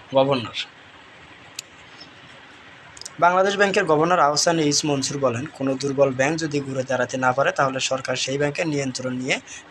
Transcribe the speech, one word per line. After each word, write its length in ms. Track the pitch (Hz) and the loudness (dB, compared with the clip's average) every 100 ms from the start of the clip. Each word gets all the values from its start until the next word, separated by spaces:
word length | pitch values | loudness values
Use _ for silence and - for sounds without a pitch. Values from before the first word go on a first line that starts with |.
| - 135 | -2 2
গভর্নর। 500 | 135 131 110 - - - - - - - - - - - - - - - - - - - - - - - - - - - | 2 0 -4 -10 -12 -14 -20 -20 -20 -20 -20 -20 -20 -18 -18 -20 -20 -20 -20 -20 -20 -20 -20 -20 -20 -20 -20 -20 -16 2
বাংলাদেশ 380 | 170 180 190 196 | 4 4 2 2
ব্যাংকের 280 | 202 196 185 | 2 2 2
গভর্নর 340 | 151 165 180 | 4 4 4
আহসান 400 | 147 147 - 165 | 4 4 2 2
এইচ 260 | 147 143 156 | 2 0 0
মনসুর 320 | 139 135 143 | -2 -2 -2
বলেন, 280 | 135 117 151 | -2 -2 -6
"কোনো 300 | - 135 131 | -6 -4 -2
দুর্বল 360 | 139 135 143 | -2 2 2
ব্যাংক 280 | 127 135 165 | 2 0 -2
যদি 200 | 156 147 | -2 -4
ঘুরে 240 | 135 131 | -4 -6
দাঁড়াতে 340 | 127 127 123 131 | -4 -2 -2 0
না 140 | 127 | 0
পারে, 200 | 127 147 | 2 0
তাহলে 280 | 190 139 131 | 2 0 0
সরকার 360 | - 131 131 127 | -4 -4 -4 -4
সেই 220 | - 139 | -4 -2
ব্যাংকের 300 | 147 143 170 | -2 -2 -4
নিয়ন্ত্রণ 460 | 143 135 123 127 | -2 -4 -6 -6
নিয়ে 260 | 127 127 202 - - - | -6 -4 -6 -6 -20 -8